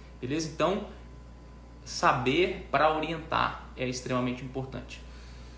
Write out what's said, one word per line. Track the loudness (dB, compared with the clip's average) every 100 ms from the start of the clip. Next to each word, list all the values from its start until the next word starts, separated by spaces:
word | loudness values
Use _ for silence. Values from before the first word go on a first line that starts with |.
| -16 -8
beleza? | -2 0 0
Então, | 2 4 4 -2 -12 -16 -16 -16 -18 -18 -18 -18 -16
saber | -8 4 6 6 4 6 4 2 0
pra | 4 6 4
orientar | 0 -4 0 2 2 -2 -10 -4
é | -2
extremamente | -2 0 0 0 -2 -6
importante. | -6 -6 -8 -10 -14 -14 -14 -14 -14 -14